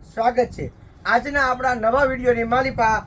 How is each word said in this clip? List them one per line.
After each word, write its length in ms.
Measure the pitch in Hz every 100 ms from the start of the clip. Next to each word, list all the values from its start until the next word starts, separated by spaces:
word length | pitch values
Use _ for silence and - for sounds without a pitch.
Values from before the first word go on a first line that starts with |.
| -
સ્વાગત 360 | - 233 240 233 -
છે. 140 | 135 - - - 190
આજના 400 | 233 269 285 262
આપણા 240 | 247 254
નવા 300 | 240 220 262
વીડિયોની 460 | 269 262 247 233 226
માલિપા 420 | 247 262 254 220 214